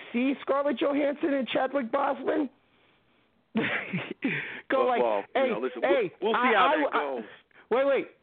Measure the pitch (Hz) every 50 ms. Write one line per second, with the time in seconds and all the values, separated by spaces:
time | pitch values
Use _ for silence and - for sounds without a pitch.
0 | - - - 233 254 269 277 262 - - 269 277 285 285 285 226 330 285 285 277
1 | 302 277 285 - - 339 277 277 247 - - 294 262 262 269 285 254 220 - 277
2 | 269 277 285 226 269 - 311 311 294 247 _ _ _ _ _ _ _ _ _ _
3 | _ _ _ _ _ _ _ _ _ _ - 220 - - - - - - - 165
4 | - - - _ - 254 160 143 - - - - - - - 262 247 247 247 233
5 | 240 233 - 202 - - - 247 269 254 214 - - 127 - - - 262 277 269
6 | 220 170 - - 180 214 226 - - 254 220 196 170 - 311 156 143 - - -
7 | - 139 135 120 107 98 - - _ _ _ - - - 214 247 269 277 269 220
8 | 160 - - _